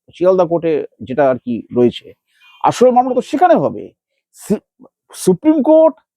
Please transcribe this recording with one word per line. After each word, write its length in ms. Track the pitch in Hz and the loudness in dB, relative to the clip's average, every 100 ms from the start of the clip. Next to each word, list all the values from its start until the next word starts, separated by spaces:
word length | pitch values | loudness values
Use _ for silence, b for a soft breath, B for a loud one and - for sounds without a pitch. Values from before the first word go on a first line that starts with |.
| _ | _
শিয়ালদা 300 | - 180 185 | -4 0 2
কোর্টে 420 | 165 170 165 147 - - | 0 -2 -2 -4 -6 -14
যেটা 300 | 113 127 135 | -10 -2 0
আর 60 | 127 | -2
কি 180 | 123 113 - | -6 -8 -6
রয়েছে, 400 | 123 120 - - - _ b b b | 0 0 0 -16 -20 _ b b b
আসল 280 | - - 254 | -2 2 2
মামলা 240 | 247 254 | 2 0
তো 60 | 254 | -2
সেখানে 340 | - 285 349 | -4 0 2
হবে। 380 | 262 123 101 92 _ _ _ _ | 2 0 -6 -16 _ _ _ _
সি-, 540 | _ - 208 _ _ - _ _ | _ -6 -6 _ _ -20 _ _
সুপ্রিম 480 | - - 180 311 311 | -6 -2 -2 0 -2
কোর্ট 340 | 277 320 320 - _ | 2 4 4 0 _